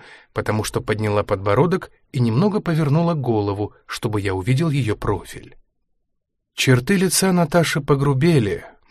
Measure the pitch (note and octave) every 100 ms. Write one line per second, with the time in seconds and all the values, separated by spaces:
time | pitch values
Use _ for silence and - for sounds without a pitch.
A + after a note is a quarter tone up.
0 | - - _ - G#2 G#2+ - A2+ - G#2
1 | G#2+ G#2 G2+ G2+ G2+ G#2 E3+ F#3 - _
2 | _ C3 A#2 A2+ G#3 G3+ E3+ D#3 D3 D3+
3 | E3+ D#3+ B2 A2 G2+ G2+ G#2 - - -
4 | B2 G#2 G2 F#2 F#2 C3 E3 C#3 G#2+ G2+
5 | - F#2+ - - - - _ _ _ _
6 | _ _ _ _ _ - - B2+ B2+ G3
7 | F#3 - F#3+ F3+ E3 F3 D3+ D3+ C#3 C#3
8 | C#3+ C3+ E3+ D#3 G2+ F2 - - _